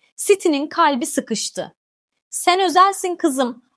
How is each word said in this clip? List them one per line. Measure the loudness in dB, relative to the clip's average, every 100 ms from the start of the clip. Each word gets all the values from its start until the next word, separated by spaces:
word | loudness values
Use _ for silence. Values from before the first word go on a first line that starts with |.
| _ -8
Siti'nin | 0 2 2 -2 -2
kalbi | 0 0 0 -4
sıkıştı. | -6 -4 -6 -6 -8 -12 -14 _ _ _ _ _
"Sen | -4 0 2
özelsin | 2 4 4 2 -4 -2
kızım, | -2 0 -2 -4 _